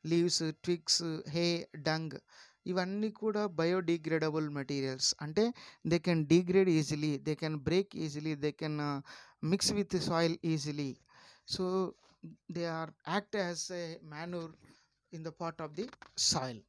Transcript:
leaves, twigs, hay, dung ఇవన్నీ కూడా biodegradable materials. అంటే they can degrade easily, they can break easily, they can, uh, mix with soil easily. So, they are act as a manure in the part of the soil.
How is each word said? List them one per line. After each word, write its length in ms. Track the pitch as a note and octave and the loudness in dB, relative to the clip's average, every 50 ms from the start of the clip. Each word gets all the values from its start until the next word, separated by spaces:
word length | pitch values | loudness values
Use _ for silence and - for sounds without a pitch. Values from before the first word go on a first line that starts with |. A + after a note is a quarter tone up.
| - | 0
leaves, 340 | D#3 E3 E3+ E3+ F3 - - E3 D#3 D#3 _ | 2 4 4 4 4 2 0 0 -2 -4 _
twigs, 380 | - F3 F3 E3 - - - - E3+ E3 D#3+ D#3+ - | -2 -2 -2 0 2 0 0 2 2 -2 -4 -6 -6
hay, 240 | - D3 E3+ E3+ E3+ E3+ E3+ - _ - D#3 | -4 0 2 2 2 2 0 -4 _ -12 -2
dung 280 | C#3 D#3+ D#3 D#3+ D#3+ D#3 - - _ _ - - - - _ _ _ | 0 0 0 0 -2 -4 -8 -10 _ _ -20 -20 -20 -20 _ _ _
ఇవన్నీ 420 | F3+ F3+ F#3 F3+ F#3 G3 G#3 G#3+ A3 | -2 0 0 0 0 -2 -2 -2 -2
కూడా 300 | G#3+ - G#3+ A3 G3+ G#3 G#3 G3 | -2 -2 -2 0 0 0 0 0
biodegradable 960 | E3+ D3+ E3 E3+ F3+ F#3 F3 D#3+ E3+ E3 D#3 D#3+ D#3+ D#3+ D#3 D#3 D3+ D#3 D#3 D3 | 0 2 2 4 4 2 2 2 0 0 0 0 0 2 2 2 2 0 -2 -2
materials. 540 | D3 C#3+ C#3 - C#3+ C#3 C3+ C3+ C3 C3 - - - - | -2 -4 -4 -2 -2 -2 0 -2 -2 0 -2 -2 -2 -2
అంటే 260 | D3+ D3 D#3 G3+ A3 A#3 B3 - - - - _ _ | -6 0 2 2 2 2 0 -6 -16 -20 -20 _ _
they 140 | E3 E3 E3+ | 2 2 2
can 200 | - F3+ E3+ D#3+ D3+ | 4 2 2 2 6
degrade 420 | C#3 D#3+ F3 F#3 F3 F#3 G3 F#3+ F#3 | 6 6 6 6 6 6 6 6 8
easily, 440 | E3 D#3 D3 C#3 D#3 D3 D3+ D3+ D3 | 6 4 4 2 -2 0 0 0 0
they 180 | C3+ C#3 D3+ D#3 | 0 -2 -4 -2
can 200 | - D#3+ D#3 D#3 D3+ | -2 -2 -4 -4 -2
break 300 | C3 D3+ E3 F#3 G3 _ - | 0 2 2 2 2 _ -4
easily, 380 | - D#3+ D3+ C#3 D3+ D3+ D#3 D#3 | -6 -6 -4 -4 -4 -4 -4 -4
they 180 | C#3+ C#3+ D3+ | 0 -2 -4
can, 220 | C#3+ - D#3+ D#3 D3+ D3+ | -2 -2 -4 -4 -2 -2
uh, 200 | D3 D3 C#3+ C#3 - - - - - - _ _ | -2 -2 -2 -4 -6 -10 -18 -20 -20 -20 _ _
mix 280 | - D#3 F3+ G3+ - - | 0 0 2 2 2 2
with 220 | G#3 G#3 G3 - - F3+ | 2 2 0 0 0 -2
soil 320 | D3+ - F3 E3 E3+ E3 E3 - | 0 2 2 4 4 4 2 0
easily. 480 | - E3 D#3+ D3+ C#3 D3+ D3 D3 C#3+ C3+ B2 _ _ _ - - - - - _ _ | 0 0 0 0 -2 -4 -4 -4 -4 -4 -6 _ _ _ -20 -20 -20 -20 -20 _ _
So, 200 | - - - F#3 F3+ F#3 F#3+ F#3 E3+ - _ _ _ _ _ - D#3+ - _ _ | -8 -4 -2 0 0 2 0 0 -2 -4 _ _ _ _ _ -18 -18 -18 _ _
they 200 | - D#3+ F3 E3+ | -10 -6 -4 -4
are 240 | E3+ D#3+ D#3+ D#3+ D#3 - _ _ | -2 -2 -4 -6 -8 -10 _ _
act 280 | - F3 G#3 G3+ _ - | -2 -2 -2 -2 _ -2
as 240 | G#3 F#3 F3 F3 D#3+ - - | -2 -2 -2 -2 -6 -6 -6
a 160 | F3+ F3 E3+ D#3+ E3 - E3 | -6 -8 -8 -8 -10 -12 -14
manure 480 | D#3 D3 D3+ E3 F3 F3+ F3 E3 E3 E3 _ - - - _ _ _ _ _ _ _ | -14 -10 -10 -8 -6 -6 -6 -8 -8 -12 _ -20 -20 -20 _ _ _ _ _ _ _
in 100 | - D#3+ | -14 -10
the 100 | D#3+ E3 | -10 -10
part 260 | D#3 _ F3 E3 D#3+ - | -8 _ -6 -6 -6 -6
of 100 | D#3+ D3+ | -10 -8
the 140 | D3+ D#3 A3 B3+ - _ - - _ - | -6 -8 -8 -8 -10 _ -20 -14 _ 0
soil. 360 | - - - D#3+ C3 C3 A#2+ G#2+ - | 2 2 2 2 0 -4 -8 -10 -16